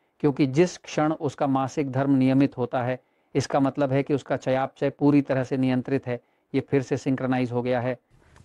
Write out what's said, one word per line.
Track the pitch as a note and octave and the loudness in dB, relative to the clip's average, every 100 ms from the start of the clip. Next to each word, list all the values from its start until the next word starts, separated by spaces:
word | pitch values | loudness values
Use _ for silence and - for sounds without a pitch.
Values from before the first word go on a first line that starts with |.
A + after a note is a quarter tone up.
| _ _ | _ _
क्योंकि | D3 C3+ C#3+ | -2 0 0
जिस | C3+ F3+ - | 2 2 0
क्षण | - - D#3 | -8 -2 -2
उसका | D#3 D3 - D3 | -2 -6 -2 -2
मासिक | C3+ C3+ - C#3 | 0 -2 -4 -4
धर्म | C3 C#3 C#3 | -2 2 4
नियमित | C3 C3 C#3 - | 4 4 2 0
होता | A#2+ C3+ | -4 -2
है, | B2 B2+ _ _ _ | -4 -6 _ _ _
इसका | C#3+ C3 D3 | -4 0 0
मतलब | C3+ C3+ C#3 | 0 0 0
है | C3+ | 0
कि | C#3 | 0
उसका | C#3+ - C#3 | -2 -2 -4
चयापचय | - C3 C3+ - C#3 | -2 -2 -2 -4 -4
पूरी | - D3 D3 | 0 2 4
तरह | C#3 C3+ | 2 -2
से | B2+ C3+ | -2 0
नियंत्रित | C3 B2+ B2 C3+ B2+ | 0 0 -2 -4 -4
है, | A#2+ - _ _ | -10 -12 _ _
ये | C3+ | -4
फिर | - C#3+ | 0 -2
से | B2+ C3 | 0 -2
सिंक्रोनाइज | - C3 B2+ C3 B2 | -2 -2 0 -2 -2
हो | A#2+ | -2
गया | B2 B2+ | -2 -2
है। | B2 B2 _ _ _ - | -2 -6 _ _ _ -20